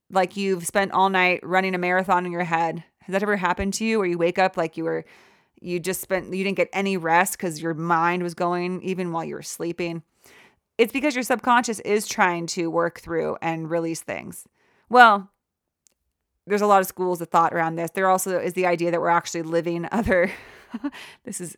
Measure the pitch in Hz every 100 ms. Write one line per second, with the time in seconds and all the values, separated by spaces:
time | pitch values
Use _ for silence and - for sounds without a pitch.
0 | _ 185 185 202 196 185 170 208 196 175
1 | 190 190 180 180 - 185 190 180 180 185
2 | 185 180 180 170 175 165 165 165 - _
3 | - 190 208 202 180 175 196 196 220 220
4 | 185 175 170 180 185 185 165 165 165 165
5 | 160 - _ _ _ _ 180 175 170 185
6 | 180 185 98 185 196 185 170 190 196 190
7 | 165 170 185 - 185 151 165 156 170 165
8 | 170 180 175 165 175 175 175 185 - 185
9 | 180 165 156 147 156 - 170 170 170 165
10 | - _ _ - _ _ _ - 226 269
11 | 294 247 240 240 - 240 240 220 - 208
12 | - - 185 170 165 - 165 165 170 -
13 | - 165 156 - 165 165 160 170 165 165
14 | - 85 64 - - _ _ _ _ 247
15 | 233 202 190 _ _ _ _ _ _ _
16 | _ _ _ _ - 202 208 196 185 -
17 | 185 175 165 170 165 170 160 165 165 -
18 | 190 185 190 180 170 180 180 170 170 170
19 | 170 170 - 175 160 170 165 170 165 202
20 | 208 220 185 - - - - 233 285 -
21 | - - - 202 175